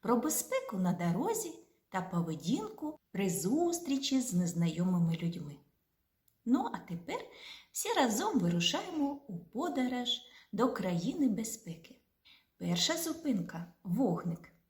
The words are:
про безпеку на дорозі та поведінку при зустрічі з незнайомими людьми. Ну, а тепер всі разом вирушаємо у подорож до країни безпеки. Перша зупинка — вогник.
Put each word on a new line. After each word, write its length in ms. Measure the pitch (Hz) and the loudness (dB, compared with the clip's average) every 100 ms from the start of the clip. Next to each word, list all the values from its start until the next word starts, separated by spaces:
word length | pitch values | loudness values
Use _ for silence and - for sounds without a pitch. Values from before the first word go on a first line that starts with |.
про 160 | - 240 | 2 2
безпеку 600 | 269 - - 523 - 196 | 2 -2 -2 -2 -2 0
на 160 | 180 | 0
дорозі 600 | 170 170 175 349 440 339 - - _ _ | 2 2 2 0 -2 -4 -10 -20 _ _
та 120 | 190 | -6
поведінку 1000 | 175 175 170 151 170 294 427 - 302 302 _ | -2 -2 -2 -4 0 0 -2 -6 -8 -8 _
при 180 | 175 190 | -2 0
зустрічі 920 | 165 175 285 349 339 - 269 - 262 | 2 2 4 2 0 -2 -2 2 0
з 120 | 247 | 2
незнайомими 840 | 175 175 160 165 156 180 175 165 165 | 2 2 2 0 2 2 4 2 2
людьми. 380 | 170 - 147 - _ _ _ _ _ _ _ _ - | -2 -4 -8 -12 _ _ _ _ _ _ _ _ 2
Ну, 240 | 285 - | 2 2
а 40 | 180 | -6
тепер 420 | - 170 - 480 - - - - - | -8 -8 -6 -6 -8 -16 -18 -18 -12
всі 180 | - 403 415 | -6 0 4
разом 420 | 254 214 403 311 | 4 2 2 2
вирушаємо 840 | 175 175 170 302 381 330 277 285 - | 2 2 2 0 -4 -2 -2 -2 -10
у 100 | 175 | -12
подорож 720 | - 226 339 269 254 247 240 - - - - | -8 -4 -2 0 -2 -2 -2 -4 -8 -20 -8
до 220 | - 247 | 2 2
країни 540 | - 185 175 190 349 262 | 2 0 0 0 2 2
безпеки. 680 | 190 220 - - - - - _ _ - - _ _ | 2 -4 -8 -12 -14 -14 -20 _ _ -20 -20 _ _
Перша 400 | 175 175 - 330 | -2 2 2 2
зупинка — 760 | 330 302 294 208 170 170 175 _ | -2 -2 0 0 -2 -6 -10 _
вогник. 720 | 190 185 247 170 175 165 - _ | -4 2 2 2 -2 -6 -10 _